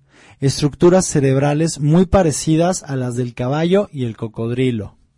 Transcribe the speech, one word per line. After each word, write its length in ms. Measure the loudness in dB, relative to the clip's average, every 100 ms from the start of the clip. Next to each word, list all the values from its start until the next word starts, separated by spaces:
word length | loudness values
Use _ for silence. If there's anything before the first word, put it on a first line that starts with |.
| _ _ -20 -4
estructuras 680 | -4 0 -2 2 4 4 2
cerebrales 720 | 0 2 2 0 0 -2 -2
muy 260 | 2 4 4
parecidas 760 | 2 2 0 0 2 2 -2
a 120 | -6 -6
las 200 | -4 -4
del 180 | -6
caballo 560 | -6 -4 -2 0 0 0
y 140 | -6 -8
el 100 | -6
cocodrilo". 800 | -10 -8 -6 -2 -2 -2 -8 -14 _